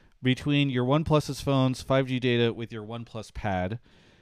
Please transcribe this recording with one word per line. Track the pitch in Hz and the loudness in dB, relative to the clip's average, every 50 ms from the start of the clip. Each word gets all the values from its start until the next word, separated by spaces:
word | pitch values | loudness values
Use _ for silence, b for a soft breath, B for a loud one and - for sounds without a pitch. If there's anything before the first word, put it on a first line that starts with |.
| b b b b | b b b b
between | - 127 127 - - 147 143 143 143 139 | 0 0 0 2 0 0 2 2 2 2
your | 123 123 123 | 0 0 2
OnePlus's | 127 143 156 - - 151 151 - - 135 - | 2 2 2 2 2 2 2 2 0 -6 -4
phone's | - 139 139 131 131 131 127 - | -2 0 2 4 2 2 0 -2
five | - - 135 135 135 | -2 0 2 2 2
G | 127 131 127 | 0 -2 0
data | 123 123 120 120 117 117 | 0 2 2 4 2 2
with | 98 104 117 - | 0 -4 -8 -10
your | 117 110 104 | -10 -12 -12
OnePlus | 107 117 117 117 - - 110 101 - | -10 -12 -12 -12 -12 -12 -14 -14 -14
Pad, | - - - 104 95 92 90 92 113 120 _ b b b b b b b | -10 -6 -4 -2 -2 -2 -2 -4 -6 -8 _ b b b b b b b